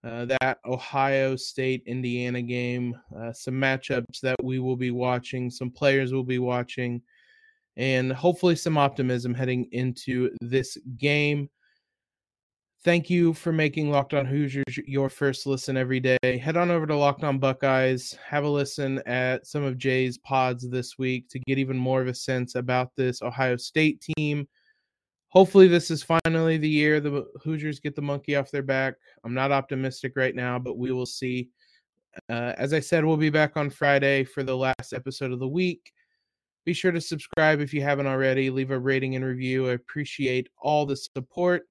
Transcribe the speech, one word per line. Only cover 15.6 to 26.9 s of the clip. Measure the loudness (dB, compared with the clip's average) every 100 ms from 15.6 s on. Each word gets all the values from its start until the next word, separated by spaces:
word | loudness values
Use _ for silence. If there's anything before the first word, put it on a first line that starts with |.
| -2 -4
every | -2 0
day. | 2 2 2 0
Head | 0 0
on | 2
over | 0 0
to | 2
Locked | 2 2
On | -2 0
Buckeyes. | 0 2 2 4 2 0 -6 -14
Have | -6 -2
a | 0
listen | -2 -2 -4 -4 -4 -4
at | -2 0 -2 -4
some | -4
of | -4 -2
Jay's | 0 2 0 -4
pods | -2 2 2 -2 -4
this | -6 -6 -4
week | -4 -4 -6
to | -10 -2
get | -2
even | 0 -2
more | 0 0
of | 0
a |
sense | -4 -4 -2 -2
about | -4 0 0 0 0
this | -2 -2
Ohio | -8 -2 0 0
State | -2 2 2 0 -6 -4
team. | -2 -2 -6 _ _ _ _ _ _ _ _
Hopefully | 6 8 10 10
this | 10 2
is | -4
finally | 2 2 4 2 2 2
the | 2
year | 4 4